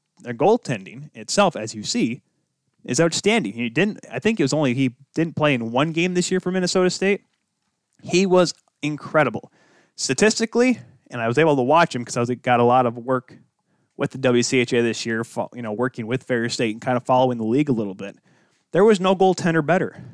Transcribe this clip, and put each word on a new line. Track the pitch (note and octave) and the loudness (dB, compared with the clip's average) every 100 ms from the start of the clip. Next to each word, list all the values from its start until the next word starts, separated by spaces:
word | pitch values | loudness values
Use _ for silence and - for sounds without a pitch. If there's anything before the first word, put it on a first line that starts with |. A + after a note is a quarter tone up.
| _ _ | _ _
their | A#2+ | -10
goaltending | A#2 E3+ A#3 - G#2+ F#2 A#2+ D3 A#2 | 0 2 2 -2 -8 -10 -18 -18 -16
itself, | G#2+ - G3 G#2 | -2 2 2 0
as | A2 | -8
you | G#2+ | -8
see, | G2 A#3 A#2+ B2+ _ _ _ _ _ _ | -6 -2 -2 -4 _ _ _ _ _ _
is | - B2 | -4 0
outstanding. | E3+ - G3+ A3+ G2+ | 0 0 0 0 -2
He | A2+ A#2+ | -6 -4
didn't, | C3 G#3 - - | -2 -2 -4 -12
I | B2 | -4
think | G#3+ A3+ | -2 0
it | |
was | C3+ | 0
only, | D3 C#3 | 0 0
he | B2 C3 - _ | 0 -2 -4 _
didn't | - E3 C3+ | -4 -4 0
play | D3+ | 0
in | B2 A2+ | 0 -2
one | B2 E3 | -2 0
game | D#3+ F3+ F3+ | 0 -2 -2
this | - | -2
year | F#3 | -2
for | F#3 | -2
Minnesota | F#3 F3+ F#3+ F3+ | -2 0 2 0
State. | - F#3+ G3 _ _ _ _ _ _ _ _ | 0 -2 -2 _ _ _ _ _ _ _ _
He | - F3 F#3+ | -2 0 4
was | F3+ E3+ - _ _ | 4 4 -2 _ _
incredible. | D3 D3 - D#3 C3 A2 - _ _ _ _ - | -8 -6 -2 0 0 -2 -10 _ _ _ _ -8
Statistically, | - C3+ G#3+ - A3+ A#3 B3+ A#3 - _ _ | -4 2 2 2 0 2 2 0 -6 _ _
and | A#2+ | -4
I | A2+ | 0
was | B2 | 4
able | D#3+ C#3+ | 4 4
to | |
watch | B2 E3 E3 B2 | 4 4 2 -2
him | |
'cause | A#2 B2 | -6 -4
I | |
was, | A#2+ | -2
got | B2 B2+ A#2+ | -2 0 4
a | |
lot | A#2+ B2+ A#2+ | 6 4 2
of | A#2+ | -2
work | A#2+ B2+ - - _ _ _ _ _ - | -4 -4 -4 -20 _ _ _ _ _ -6
with | C#3+ | -6
the | C3+ | 0
W | C3 A#2+ | 2 2
C | A#2 C3 | 2 0
H | A#2+ | 2
A | A#2+ | 0
this | A#2 G#2+ A#2 | 0 -2 -4
year, | A2+ A2+ | -6 -6
fo-, | B2 F#2+ | -8 -8
you | B2 | -10
know, | A2+ | -8
working | G#2+ B2+ - A2 | -4 -4 -6 -6
with | B2+ | -6
Ferris | - A#2+ A#2 | -4 -2 -2
State | - A2+ | -2 -4
and | A2+ | -4
kind | B2+ B2 | -4 -2
of | |
following | - B2+ C3 A#2+ | 2 2 2 0
the | |
league | A2 C3+ D3 | 0 0 0
a | |
little | A2+ G2+ | -2 -4
bit. | G2 G2 - _ _ _ _ _ | -8 -14 -16 _ _ _ _ _
There | E3 A3 | 2 4
was | F#3+ | 4
no | F#3 | 2
goaltender | F#3 F#3+ F3 F3 E3 D3 | 2 2 2 0 0 0
better. | F3+ G#2 - - | 0 -2 -8 -20